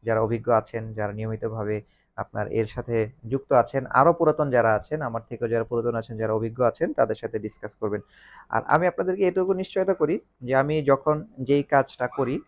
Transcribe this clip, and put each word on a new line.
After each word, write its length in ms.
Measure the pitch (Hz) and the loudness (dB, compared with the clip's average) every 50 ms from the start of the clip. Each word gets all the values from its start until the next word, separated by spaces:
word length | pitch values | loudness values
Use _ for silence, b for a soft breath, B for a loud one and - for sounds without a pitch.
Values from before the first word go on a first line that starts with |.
| _ | _
যারা 180 | 113 113 110 | 0 2 2
অভিজ্ঞ 300 | 113 107 117 113 113 120 | 2 2 0 -2 0 2
আছেন, 420 | 120 110 110 - - 117 113 113 110 | 2 2 2 0 -8 -8 -8 -8 -6
যারা 200 | 107 107 101 104 | -6 -6 -6 -4
নিয়মিতভাবে 680 | 107 110 110 110 104 - 113 110 113 104 104 107 107 104 _ _ _ _ _ _ | -6 -6 -6 -6 -6 -6 -6 -6 -4 -4 -4 -4 -4 -6 _ _ _ _ _ _
আপনার 320 | - 104 _ - 104 107 - | -10 -10 _ -6 -8 -6 -2
এর 180 | - 110 113 | -2 -2 -2
সাথে 440 | 110 - - 117 - 120 113 110 107 - _ - 113 | -2 -4 -10 -6 -2 0 0 0 -2 -6 _ -8 -4
যুক্ত 260 | 123 135 135 _ 139 | -4 -4 -2 _ 4
আছেন, 320 | 123 117 - - 139 131 | 4 4 2 -2 -6 -4
আরও 280 | - - 123 139 165 170 | 0 2 4 6 6 4
পুরাতন 380 | 170 165 151 151 151 151 143 | 4 4 2 2 2 0 2
যারা 220 | 123 120 113 113 110 | 2 4 4 4 2
আছেন, 280 | 104 - - 151 156 | 2 0 -4 -6 -6
আমার 200 | 147 123 113 117 113 _ | -4 -4 -6 -6 -8 _
থেকেও 180 | 120 113 120 113 | -8 -6 -4 -2
যারা 160 | 113 117 113 | -2 -2 -2
পুরাতন 320 | - 123 117 113 120 117 | -2 -4 -2 -2 -2 -2
আছেন, 220 | 113 110 - 117 107 | -4 -6 -6 -6 -4
যারা 160 | 110 107 110 | -2 0 0
অভিজ্ঞ 300 | 110 113 117 113 120 127 | 0 -2 -4 -2 2 0
আছেন, 300 | 117 - - 165 202 - | 0 2 0 -4 -4 2
তাদের 220 | - 120 104 107 | 0 0 0 0
সাথে 240 | - - 110 - 110 | -6 -6 -6 -6 -6
ডিসকাস 360 | 104 107 - _ - 104 - | -6 -6 -10 _ -14 -14 -10
করবেন। 260 | _ - 104 101 104 - B B B B B B B B B | _ -4 -4 -4 -4 -6 B B B B B B B B B
আর 120 | - 110 - | -4 -4 0
আমি 220 | - - 156 175 180 | 2 2 2 2 0
আপনাদেরকে 400 | 170 - 190 180 185 196 196 180 | 0 0 -2 -2 0 2 0 2
এটুকু 260 | 180 190 185 185 190 | 2 0 0 0 0
নিশ্চয়তা 400 | 185 185 - - 196 185 185 190 | -2 -2 -4 -2 -2 0 0 0
করি 260 | 175 156 147 170 226 _ _ _ _ 127 | 0 0 0 0 -4 _ _ _ _ -4
যে 120 | 123 131 | 0 2
আমি 280 | 131 135 147 151 156 147 | 2 2 2 0 0 2
যখন 420 | 135 139 139 - 156 151 151 151 - - - | 2 2 2 4 0 0 0 -2 -10 -10 -10
যেই 240 | 131 120 143 143 139 | 0 2 2 2 2
কাজটা 440 | _ - 139 131 - - _ 127 123 | _ 2 2 2 2 -4 _ -6 -4
করি 340 | - - 135 120 135 175 320 | -2 -2 -2 -2 -2 -6 -8